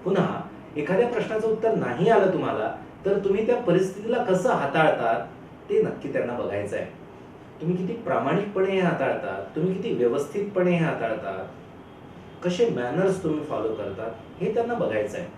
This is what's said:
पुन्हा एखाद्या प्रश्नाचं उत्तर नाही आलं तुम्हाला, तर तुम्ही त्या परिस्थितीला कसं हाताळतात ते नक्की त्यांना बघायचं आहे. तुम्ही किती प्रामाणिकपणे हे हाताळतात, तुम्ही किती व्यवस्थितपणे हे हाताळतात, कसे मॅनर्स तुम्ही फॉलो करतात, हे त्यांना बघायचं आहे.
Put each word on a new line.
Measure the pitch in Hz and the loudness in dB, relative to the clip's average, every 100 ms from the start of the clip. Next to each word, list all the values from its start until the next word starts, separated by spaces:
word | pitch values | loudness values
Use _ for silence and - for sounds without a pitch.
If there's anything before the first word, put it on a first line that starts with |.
पुन्हा | 185 196 - - - - - 151 | 2 2 2 -2 -8 -14 -8 -6
एखाद्या | 147 190 240 | 2 4 4
प्रश्नाचं | 226 - 220 220 | 2 -2 0 0
उत्तर | - 226 | 2 2
नाही | 175 123 120 208 | 2 0 2 6
आलं | 214 190 | 6 6
तुम्हाला, | 170 110 - - - - - 185 | 2 0 -2 -4 -6 -14 -6 0
तर | 196 | 2
तुम्ही | 190 208 220 | 2 2 2
त्या | 240 | 2
परिस्थितीला | - 170 190 208 220 240 | 4 4 2 -2 -2 0
कसं | - 180 247 | 2 2 2
हाताळतात | - - 165 156 - - - - - - - - | 0 0 4 4 4 0 -2 -4 -14 -18 -18 0
ते | - | 2
नक्की | - - - | 2 -2 -4
त्यांना | - 120 | -2 -2
बघायचं | 120 95 101 104 - | -2 -4 -4 -4 -6
आहे. | - - - - - - - - | -6 -12 -18 -18 -20 -20 -20 -6
तुम्ही | 160 185 | -2 0
किती | 190 | -2
प्रामाणिकपणे | - 127 - 135 185 202 190 190 | -4 -2 0 2 0 0 0 2
हे | 190 | 4
हाताळतात, | 175 - - - 175 - - 156 | 2 2 0 0 -4 -6 -6 -2
तुम्ही | 180 | 0
किती | 180 240 | 0 -2
व्यवस्थितपणे | - 120 143 - 202 202 185 180 | 2 2 2 -2 -2 -2 2 4
हे | 170 | 4
हाताळतात, | 151 110 113 110 101 95 98 - - - - - - - - - | 2 0 -2 -2 -4 -8 -10 -14 -18 -20 -20 -20 -20 -18 -18 -4
कसे | 180 208 233 | -4 2 2
मॅनर्स | 123 120 156 190 - | 2 0 2 2 2
तुम्ही | 160 151 | 0 -2
फॉलो | - 107 110 | -2 -2 -2
करतात, | 104 101 98 113 - - - | -2 -6 -6 -8 -10 -16 -4
हे | 208 | 0
त्यांना | 226 233 | 0 0
बघायचं | 226 170 - 208 175 | 0 0 0 -2 -4
आहे. | 170 | -10